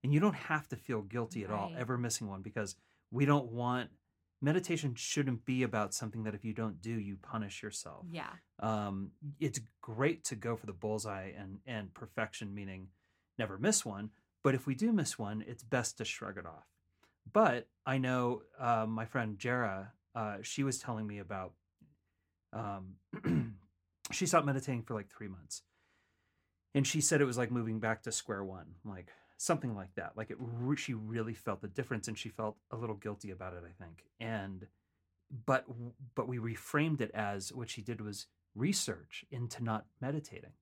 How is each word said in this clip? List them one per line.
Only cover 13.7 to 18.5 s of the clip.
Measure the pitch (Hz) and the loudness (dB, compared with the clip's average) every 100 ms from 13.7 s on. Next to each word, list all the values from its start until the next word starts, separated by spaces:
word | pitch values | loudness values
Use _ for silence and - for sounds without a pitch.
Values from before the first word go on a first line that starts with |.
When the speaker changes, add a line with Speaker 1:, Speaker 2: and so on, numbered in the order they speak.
| 220 | 4
Speaker 1:
one. | - 98 107 - _ _ | 2 -4 -6 -10 _ _
But | 143 | 4
if | 131 131 | 4 2
we | |
do | 135 220 | 2 4
miss | 220 151 - | 4 2 -2
one, | 104 107 107 | -4 -4 -6
it's | 120 | -10
best | 113 127 117 - | 0 0 0 -2
to | |
shrug | 110 - 104 95 | -4 -4 -6 -8
it | 85 | -10
off. | 80 - _ _ _ _ _ - | -14 -20 _ _ _ _ _ 2
But | 208 214 123 - _ | 6 8 6 -2 _
I | - 135 | 2 4
know, | 127 127 123 123 - | 6 4 4 2 -4